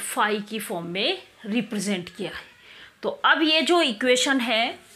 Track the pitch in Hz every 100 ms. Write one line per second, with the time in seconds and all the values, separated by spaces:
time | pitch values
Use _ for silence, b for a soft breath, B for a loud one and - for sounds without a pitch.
0 | - 214 214 214 208 214 202 180 170 185
1 | 247 381 - - 214 233 208 208 185 185
2 | 175 - 170 - - - B B B B
3 | 143 - - 320 311 311 262 349 302 208
4 | 254 247 285 269 233 220 247 320 -